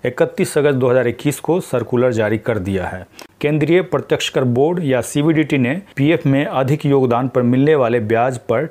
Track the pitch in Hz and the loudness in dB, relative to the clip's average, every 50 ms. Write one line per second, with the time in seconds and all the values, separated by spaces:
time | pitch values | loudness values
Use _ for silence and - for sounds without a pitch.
0 | - 123 127 - 165 160 - - 190 - - 156 139 147 143 127 123 127 123 131 | -6 -4 -2 0 0 0 0 -2 -4 -2 0 2 2 2 2 2 2 2 2 2
1 | 123 120 117 - - 147 139 - - - 160 185 - - - 123 113 - - 120 | 2 0 -2 -2 -2 -4 -4 -2 -2 -2 -2 -2 -2 -2 -4 -4 -2 -2 0 2
2 | 127 127 120 113 110 104 110 107 - - 113 107 90 92 98 92 87 - 90 92 | 2 2 2 0 0 0 0 -2 -2 -2 -4 -4 -2 -4 -4 -4 -4 -6 -8 -12
3 | 92 - - - - - _ - - 147 151 151 151 147 165 180 180 180 - 135 | -14 -16 -20 -20 -20 -20 _ -4 -2 -2 0 0 2 2 2 2 2 0 -2 -4
4 | - - 151 139 - - - 156 131 123 120 123 139 160 180 175 170 139 127 123 | -2 -2 -2 -2 -2 -2 -2 -2 0 0 2 2 2 2 0 -2 -2 0 0 0
5 | 120 - - 147 147 165 160 156 151 139 151 135 123 120 143 190 - - - - | -2 -2 -2 0 0 2 2 2 0 0 0 0 0 0 -2 -4 -8 -8 -4 0
6 | 139 147 170 - - 147 135 135 147 190 185 131 135 127 151 151 - 147 139 139 | 2 2 2 2 2 2 2 2 0 0 -2 -2 0 0 0 0 0 2 2 2
7 | 131 120 120 120 131 131 - 131 123 120 123 127 139 151 160 143 127 113 120 123 | 2 2 2 0 0 -2 0 0 0 2 2 2 4 4 4 2 2 2 0 0
8 | 107 104 113 113 120 131 127 120 - - 117 117 156 165 | 0 0 0 2 2 0 -2 -4 -4 -2 -2 -2 -2 -4